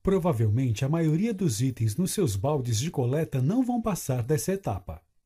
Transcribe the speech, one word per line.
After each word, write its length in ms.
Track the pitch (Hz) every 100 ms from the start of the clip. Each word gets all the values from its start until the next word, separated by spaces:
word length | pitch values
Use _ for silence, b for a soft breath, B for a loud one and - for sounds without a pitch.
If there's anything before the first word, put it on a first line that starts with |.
Provavelmente 840 | - 190 170 117 110 110 131 107 135
a 40 |
maioria 440 | 165 160 160 226
dos 280 | 196 180 104
itens 360 | 131 127 110 101
nos 140 | 180
seus 240 | - 156 98
baldes 440 | 135 151 120 107
de 100 | 156
coleta 520 | 143 123 143 156 131
não 220 | 131 240
vão 180 | 240 240
passar 420 | 226 175 - 127
dessa 300 | 113 151 -
etapa. 500 | 196 - 95 - 80 _ _